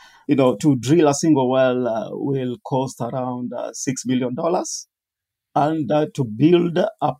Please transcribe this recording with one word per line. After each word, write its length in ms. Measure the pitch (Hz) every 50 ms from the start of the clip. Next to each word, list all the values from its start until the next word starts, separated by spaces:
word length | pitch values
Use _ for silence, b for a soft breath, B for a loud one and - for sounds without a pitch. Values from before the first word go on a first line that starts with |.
| b b b b b b
You 80 | 147
know, 200 | 127 135 127 117
to 200 | 104 - 151 139
drill 320 | 120 110 123 156 175 156 143
a 60 | 139
single 360 | - - 165 151 135 127 123
well, 380 | 131 131 131 127 123 127 123 117
uh, 220 | 110 113 101 -
will 460 | - - - 143 135 135 127 127 120 104 -
cost 340 | - 139 131 135 127 - -
around, 540 | 127 120 127 131 123 127 123 123 123 - 120
uh, 180 | 120 113 113 113
six 300 | - - 143 127 - -
billion 300 | 120 131 123 127 120 123
dollars. 540 | 160 165 165 180 185 330 - - - - _ _ _ _ _ _ _ _ _ _ _ _ _ -
And, 380 | 147 143 151 160 160 147 -
uh, 160 | 151 151 151 147 -
to 80 | 147 131
build 540 | 110 104 113 139 165 180 175 175 175 156 180
a 360 | 175 - - - 151 143 - _